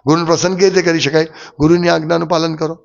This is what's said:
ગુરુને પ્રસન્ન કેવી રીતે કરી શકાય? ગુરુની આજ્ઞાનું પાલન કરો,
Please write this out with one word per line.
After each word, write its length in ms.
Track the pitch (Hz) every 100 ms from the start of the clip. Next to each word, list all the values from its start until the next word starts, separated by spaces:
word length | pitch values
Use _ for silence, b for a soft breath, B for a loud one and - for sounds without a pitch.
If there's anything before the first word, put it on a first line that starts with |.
| 135
ગુરુને 200 | 165 165
પ્રસન્ન 300 | 160 180 185
કેવી 140 | 190
રીતે 120 | 180
કરી 180 | 170 165
શકાય? 260 | 143 156 160 B B -
ગુરુની 300 | 151 175 175
આજ્ઞાનું 400 | 170 156 170 160
પાલન 260 | 165 165
કરો, 200 | 156 160 165